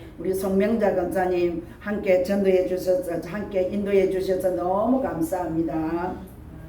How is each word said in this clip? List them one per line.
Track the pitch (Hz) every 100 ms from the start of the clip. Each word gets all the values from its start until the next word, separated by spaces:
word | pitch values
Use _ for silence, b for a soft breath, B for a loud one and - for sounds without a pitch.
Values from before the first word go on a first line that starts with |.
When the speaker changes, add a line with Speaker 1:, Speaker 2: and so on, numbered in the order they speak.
| B -
Speaker 1:
우리 | 175
송명자 | 190 196 190 208 226 202 180
권사님 | 175 190 185 180 175 165 B B
함께 | 208 208 202 180
전도해 | 180 202 190 185 180
주셔서, | 185 180 180 170 160 160
함께 | 208 196 190
인도해 | 185 202 196 196 180
주셔서 | 185 190 180 185
너무 | 170 175 190 233 262
감사합니다. | 180 165 160 185 170 160 165
Speaker 2:
아멘. | 160 160 165 185 - - - - -